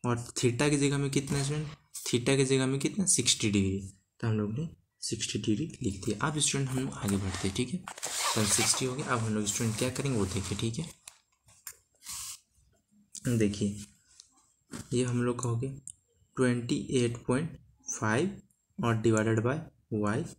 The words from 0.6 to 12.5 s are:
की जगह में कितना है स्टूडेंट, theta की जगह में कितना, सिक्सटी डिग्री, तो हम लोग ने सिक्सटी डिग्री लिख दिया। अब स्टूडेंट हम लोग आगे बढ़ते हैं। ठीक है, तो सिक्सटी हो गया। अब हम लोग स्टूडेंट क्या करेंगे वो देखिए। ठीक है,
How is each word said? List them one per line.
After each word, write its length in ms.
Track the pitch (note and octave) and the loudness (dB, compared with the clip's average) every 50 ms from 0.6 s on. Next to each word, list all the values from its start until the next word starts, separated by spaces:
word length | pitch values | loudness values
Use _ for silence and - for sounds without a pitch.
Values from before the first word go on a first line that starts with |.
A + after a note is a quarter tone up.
| D3 D3 | 2 2
की 80 | D3 | 4
जगह 200 | C#3 C#3 C#3 C#3+ | 4 2 2 2
में 120 | C#3 C#3+ C#3 | 2 0 0
कितना 260 | C#3 C#3+ C#3 C3+ C#3+ | 0 -2 0 0 -2
है 60 | C#3+ C#3 | -2 0
स्टूडेंट, 240 | C#3 D3+ D3+ D3+ C#3+ - _ _ _ _ - - | -2 -2 -4 -4 -6 -10 _ _ _ _ -10 -4
theta 300 | - - A#2+ A#2 C3+ C#3 | 0 0 2 4 4 4
की 80 | C3+ C#3 | 4 6
जगह 200 | B2+ C3+ C3 C3 | 4 4 4 4
में 120 | C3 C3+ C#3 | 2 0 0
कितना, 260 | C#3 D#3 - G#3 F#3 | 0 0 0 0 2
सिक्सटी 420 | - - - A2+ - - - - G#2+ | 2 2 4 4 2 2 2 2 4
डिग्री, 280 | G2 G2+ G2 G2 F#2+ G2 G2 F#2+ - _ _ _ _ _ | 4 4 4 4 0 -2 -6 -8 -14 _ _ _ _ _
तो 60 | - | 0
हम 60 | A2+ A2 | 0 2
लोग 180 | G#2+ G#2 G#2 | 2 0 -2
ने 160 | A2+ B2 E3 E3 - _ _ _ _ _ | -2 -4 -6 -6 -8 _ _ _ _ _
सिक्सटी 380 | - - A#2 G#2+ - - - G#2 | -6 -6 -4 -4 -4 -4 -4 -2
डिग्री 240 | G#2+ A#2 G#2+ G#2 D#3 E3+ - - | 0 0 0 0 0 -6 -6 -6
लिख 220 | B2 G#2 G2 F#2+ - | -4 -4 -4 -4 -4
दिया। 220 | - G#2 - - | -4 -4 -2 -2
अब 120 | D3+ D3+ D3+ | -2 0 0
स्टूडेंट 300 | C#3+ - - C#3 C#3 C3 | 0 0 0 0 -2 -2
हम 100 | B2+ C3 | -2 -2
लोग 140 | C3 C3+ - | -4 -4 -6
आगे 220 | - - G2+ G2 | -4 -2 0 0
बढ़ते 300 | G2 G2 F#2+ F2+ - - | 0 0 -2 -4 -2 -2
हैं। 80 | F#2+ - | -2 0
ठीक 140 | - B2 - | -2 -2 -2
है, 80 | - F3+ - - - - - - - - - - - | -4 -8 -8 -10 -12 -10 -10 -6 -4 -2 -2 0 2
तो 100 | A#2 G#2+ | 2 2
सिक्सटी 400 | G2+ - - A2+ A2+ - - C3 | 2 2 2 4 2 2 0 0
हो 100 | B2+ B2+ | -2 -2
गया। 100 | C#3 B2+ | -4 -2
अब 140 | - C3 A#2+ | -2 0 0
हम 140 | A2+ A2+ G#2+ | 0 0 0
लोग 100 | G#2+ G#2+ | 0 0
स्टूडेंट 320 | G2+ - - A#2+ A2+ A2 | 0 -2 0 0 0 2
क्या 120 | G#2 B2 B2+ | 2 0 0
करेंगे 260 | B2+ - C3+ C#3 C3 | 0 -2 -2 0 2
वो 80 | A2 G2 | 2 0
देखिए। 300 | F2+ F2+ G2+ F#2+ - G2+ | 0 0 -4 -2 -2 -4
ठीक 220 | F#2+ A2+ A#2 A#2 - | -2 -2 -2 -2 -4
है, 60 | D#3+ D#3+ - _ _ - - _ _ _ _ _ _ _ - _ _ - - _ _ _ _ _ - - - - - - - - _ _ | -8 -8 -12 _ _ -20 -20 _ _ _ _ _ _ _ -20 _ _ -18 -18 _ _ _ _ _ -16 -12 -12 -10 -10 -12 -14 -16 _ _